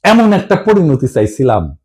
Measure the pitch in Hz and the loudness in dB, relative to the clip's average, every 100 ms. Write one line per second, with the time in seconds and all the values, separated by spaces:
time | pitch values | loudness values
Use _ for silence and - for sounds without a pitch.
0 | 196 226 220 202 190 226 - 202 165 131 | 2 2 2 0 0 -2 0 0 0 -2
1 | 127 - 104 - 131 107 80 71 | -2 -2 -4 -2 -2 -2 -4 -14